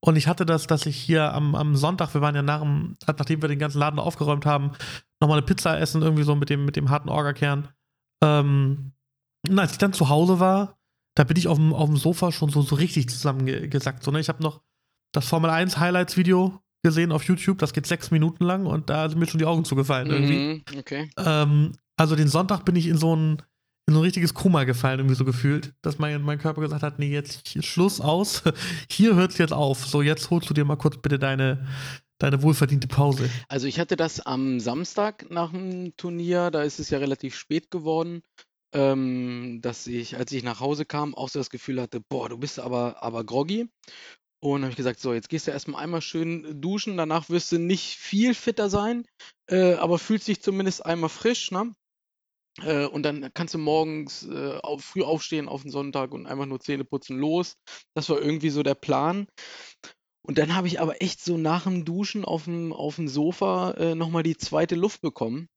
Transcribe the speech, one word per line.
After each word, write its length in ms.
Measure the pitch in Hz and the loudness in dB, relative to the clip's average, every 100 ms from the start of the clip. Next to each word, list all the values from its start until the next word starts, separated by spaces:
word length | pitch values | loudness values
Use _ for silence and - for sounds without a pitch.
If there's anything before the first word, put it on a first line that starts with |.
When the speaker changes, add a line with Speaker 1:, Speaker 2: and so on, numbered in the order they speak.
Speaker 1:
Und 120 | - 156 | 6 4
ich 120 | 147 | 4
hatte 180 | 170 165 | 0 2
das, 200 | 160 156 | 0 2
dass 200 | 156 - | 0 0
ich 100 | 143 | -6
hier 360 | - 160 151 | 0 2 2
am, 200 | - 147 | 0 0
am 200 | 151 151 143 | 0 2 2
Sonntag, 380 | 151 185 165 | 2 0 -2
wir 60 | 151 | 0
waren 140 | 147 | 0
ja 80 | 143 | 0
nach 180 | 143 151 | 0 0
dem, 360 | 151 143 170 - - | 0 0 -2 -4 -4
nachdem 360 | 147 143 160 | -2 0 0
wir 60 | 151 | 0
den 100 | 147 | 0
ganzen 200 | 147 143 | -2 0
Laden 200 | 147 147 | 0 0
aufgeräumt 480 | 170 - 147 143 147 | -2 -2 0 2 2
haben, 260 | 147 143 143 - - _ _ | 2 0 -4 -12 -14 _ _
nochmal 180 | 151 151 | 4 4
eine 80 | 147 | 2
Pizza 320 | 190 175 156 | 0 2 2
essen, 240 | 156 160 | 0 2
irgendwie 200 | 156 156 | 2 4
so 120 | 147 147 | 4 2
mit 140 | 143 | 2
dem, 140 | 143 | 0
mit 120 | 143 143 | 0 0
dem 120 | 143 | 2
harten 180 | 143 - | 0 0
Orga-Kern. 600 | 151 147 143 147 143 147 _ _ _ _ _ | -2 0 0 0 0 -4 _ _ _ _ _
Ähm, 680 | 156 147 143 139 135 143 135 - _ _ _ _ - | 4 6 4 4 2 0 -6 -14 _ _ _ _ 2
und 100 | 190 | 4
als 140 | 175 | 4
ich 60 | - | 2
dann 140 | 202 | 0
zu 160 | 190 143 | 4 4
Hause 300 | 147 175 185 | 6 6 6
war, 360 | 185 190 202 - _ _ _ - | 6 4 0 -6 _ _ _ 2
da 60 | |
bin 120 | 135 160 | 4 4
ich 120 | 170 | 4
auf 100 | 151 | 4
dem, 160 | 156 | 4
auf 140 | 147 151 | 4 2
dem 80 | 147 | 4
Sofa 340 | 160 170 180 | 2 2 0
schon 200 | 160 151 | 0 0
so, 120 | 147 | 2
so 140 | 139 143 | 2 2
richtig 340 | 165 160 123 | 2 2 0
zusammengesackt. 960 | - 147 135 131 131 151 139 135 131 | 0 -2 0 0 -2 -2 -2 -2 -4
So, 60 | - | -4
ne? 80 | 147 | -2
Ich 80 | 156 | -2
hab 120 | 160 | -2
noch 200 | 156 143 _ _ _ _ _ | -4 -6 _ _ _ _ _
das 140 | - 131 | -4 0
Formel 240 | 165 165 | 2 2
eins 280 | 160 185 143 | 2 0 0
Highlights-Video 800 | 175 180 180 - 175 185 185 190 _ _ | 2 2 0 2 4 4 2 -2 _ _
gesehen 260 | 170 160 170 | 2 2 2
auf 140 | 160 | 0
YouTube, 340 | - 180 - 190 | 2 2 2 0
das 140 | - | 0
geht 140 | - 139 | -2 -2
sechs 260 | 170 - | -4 0
Minuten 320 | 160 156 165 | 2 2 2
lang 220 | 175 190 185 | 0 0 0
und 220 | - 151 | -2 -2
da 200 | 147 156 | -2 0
sind 100 | 156 | 0
mir 80 | 165 | 0
schon 140 | 160 | 2
die 60 | 160 | 2
Augen 180 | 165 | 2
zugefallen 460 | 160 135 139 135 123 | 2 0 2 0 0
irgendwie. 260 | 135 143 139 | 2 4 2
Speaker 2:
Mhm, 420 | 143 156 - 139 | 0 -6 -10 -14
okay. 320 | 135 143 151 - | -10 -8 -8 -2
Speaker 1:
Ähm, 540 | 185 156 147 147 147 - _ - | 0 2 4 6 4 0 _ 0
also 180 | 160 | 2
den 140 | 156 151 | 6 4
Sonntag 360 | 151 185 196 | 4 2 0
bin 120 | 185 175 | 2 2
ich 100 | 165 | 4
in 100 | 165 | 2
so 200 | 160 160 | 4 2
ein, 260 | 156 151 - _ _ _ - | 2 0 -6 _ _ _ 4
in 60 | |
so 60 | 156 | 4
ein 40 | |
richtiges 280 | 170 180 170 | 4 2 0
Koma 300 | - 196 165 | 2 4 4
gefallen, 380 | 131 120 135 131 | 2 2 0 2
irgendwie 160 | 135 127 | 2 2
so 80 | |
gefühlt, 500 | 131 123 135 147 160 - | 2 2 2 0 -4 -8
dass 160 | 165 143 | -6 -2
mein, 240 | 151 147 | -2 -2
mein 160 | 147 147 | -2 -2
Körper 220 | 160 156 | -4 -2
gesagt 240 | 156 147 | -4 -2
hat, 160 | 147 143 | -6 -4
„Nee, 100 | 143 | -2
jetzt 540 | 143 143 - - 143 | -2 -6 -12 -10 -8
Schluss, 360 | - - 190 196 | -4 2 2 2
aus. 440 | 151 165 202 - - - 185 | 0 2 2 0 0 0 -6
<laughs> 220 | 170 - | -8 -8
Hier 280 | - 226 185 | 4 6 8
hört's 220 | 185 - | 4 2
jetzt 140 | 160 | 0
auf. 320 | 147 143 135 - | 2 0 0 0
So, 160 | 147 | 2
jetzt 280 | 147 156 - | 2 0 0
holst 180 | 175 - | 0 2
du 60 | |
dir 100 | 147 | 0
mal 120 | 143 147 | 2 2
kurz 220 | 156 - | 0 0
bitte 200 | - 143 | -2 0
deine, 480 | 139 135 135 135 - - - - _ _ | 0 0 0 0 -4 -8 -10 -14 _ _
deine 220 | - 135 | 0 4
wohlverdiente 440 | 147 147 139 139 123 | 4 4 4 2 2
Pause.“ 420 | - 143 135 127 120 - | 2 4 2 0 -4 -6
Speaker 2:
Also 180 | 139 135 | -4 -2
ich 140 | 160 | -4
hatte 160 | 160 170 | -2 0
das 240 | 165 - | 0 -2
am 400 | - 131 135 127 | -6 -2 0 -2
Samstag 680 | 113 127 180 - 208 214 - | -2 -4 -4 -2 -2 -4 -10
nach 200 | 175 170 | -4 -4
dem 460 | 175 185 185 180 - | -4 -8 -8 -10 -10
Turnier, 560 | 180 170 170 180 175 | -8 -6 0 0 0
da 100 | 160 | 0
ist 160 | 147 - | -2 -4
es 120 | 151 | -4
ja 80 | 143 | -2
relativ 360 | 139 135 135 | -2 -4 -6
spät 380 | - - 151 - | -12 -4 -4 -4
geworden, 500 | 185 156 160 165 170 _ _ _ _ _ | -6 -2 -2 -2 -8 _ _ _ _ _
ähm, 880 | 147 139 135 131 127 123 123 123 117 | 0 2 2 0 -2 -4 -8 -10 -8
dass 240 | 120 120 - | -8 -8 -8
ich, 280 | 120 117 117 | -8 -8 -8
als 140 | 127 | -6
ich 140 | 139 | -6
nach 160 | 120 110 | -6 -4
Hause 240 | 131 147 | -4 -4
kam, 300 | 151 147 147 - | -4 -4 -6 -6
auch 140 | 131 | -8
so 100 | 147 | -6
das 100 | 131 | -8
Gefühl 300 | 127 - 131 | -10 -8 -6
hatte, 200 | 120 120 107 | -6 -10 -8
„Boah, 200 | 135 113 | -8 -6
du 100 | 120 | -8
bist 220 | 139 - | -10 -10
aber, 420 | 123 123 120 - | -6 -2 -4 -4
aber 220 | 120 117 | -8 -8
groggy.“ 440 | 110 120 151 208 233 _ - - - - _ _ | -4 -2 -2 -4 -6 _ -20 -20 -20 -20 _ _
Und 220 | 143 139 | -4 -2
hab 80 | 131 | -4
ich 60 | 120 | -4
gesagt, 240 | 127 117 | -4 -4
„So, 140 | 131 | -4
jetzt 160 | 117 - | -4 -4
gehst 160 | 160 - | -6 -6
du 40 | |
erstmal 320 | 143 - 143 | -8 -10 -10
einmal 200 | 151 170 | -6 -6
schön 580 | - 165 165 170 151 147 | -6 -6 -4 -6 -10 -8
duschen, 360 | 160 202 214 185 | -4 -4 -4 -4
danach 340 | 156 160 156 | -2 -2 -2
wirst 200 | 170 - | -4 -2
du 80 | 170 | -2
nicht 380 | 170 185 - - | 0 -2 -4 -12
viel 380 | - 196 240 | -4 0 2
fitter 340 | 240 - 226 208 | 2 -2 -2 0
sein, 360 | 196 208 240 233 _ - _ - | 0 -2 -4 -8 _ -20 _ -2
äh, 240 | 185 185 | 4 4
aber 240 | 170 170 170 | 4 2 0
fühlst 300 | - 214 - | 0 -2 0
dich 140 | 214 | -2
zumindest 420 | - 196 190 185 | 0 0 -2 -4
einmal 240 | - 170 160 | -4 -2 -2
frisch, 420 | - 151 156 - | -2 -2 -2 -4
ne? 220 | 185 233 220 _ _ _ _ _ _ _ - | -4 -6 -10 _ _ _ _ _ _ _ -12
Äh, 260 | 151 147 143 | -2 -2 0
und 160 | 151 | -2
dann 280 | 147 147 135 | -2 -4 -10
kannst 200 | - 170 | -8 -6
du 40 | 170 | -4
morgens, 680 | 151 156 160 156 143 - - | 0 0 0 -4 -10 -14 -12
äh, 300 | 143 139 - | -8 -8 -8
au-, 160 | - 147 | -8 -10
früh 240 | - 185 | -8 -4
aufstehen 460 | 143 160 - 160 143 | -2 -2 -2 -6 -6
auf 140 | 139 | -10
den 100 | 139 | -8
Sonntag 400 | 139 143 139 131 | -8 -6 -4 -6
und 140 | - - | -8 -10
einfach 200 | 139 139 | -8 -6
nur 140 | 131 | -8
Zähne 240 | - 139 | -6 -6
putzen, 340 | 135 139 - 131 | -4 -8 -8 -4
los.“ 380 | 147 165 180 - - - _ - | 0 0 -2 -8 -20 -20 _ -8
Das 120 | 151 | -2
war 100 | 156 | 0
irgendwie 300 | 147 156 156 | 0 0 -2
so 120 | 143 | 0
der 120 | 139 | 0
Plan. 520 | 135 - 135 151 190 202 - - - - - - _ _ _ | -2 0 0 0 -2 -8 -14 -20 -20 -20 -20 -20 _ _ _
Und 140 | - 143 | -4 0
dann 160 | 151 | 2
hab 120 | 175 180 | 0 -2
ich 140 | 165 | -2
aber 220 | 160 - | -4 -2
echt 220 | 185 - | -6 -4
so 120 | - 170 | -4 -2
nach 280 | 160 170 | 0 0
dem 200 | 190 180 | -2 -4
Duschen 400 | 160 170 202 214 | -4 -4 -4 -6
auf 200 | 196 165 | -4 -6
dem, 280 | 151 170 165 | -6 -6 -6
auf 240 | - 147 151 | -6 -8 -6
dem 120 | 156 | -4
Sofa, 640 | 135 151 180 196 185 180 | 0 -2 0 0 0 -2
äh, 220 | - 165 | -2 -2
noch 160 | 165 165 | -2 -2
mal 120 | 165 | 0
die 140 | 160 160 | 0 0
zweite 380 | - 151 170 | -2 0 0
Luft 260 | 170 175 - | 0 -2 -2
bekommen. 480 | 165 - 113 127 170 | -8 -4 -6 -6 -10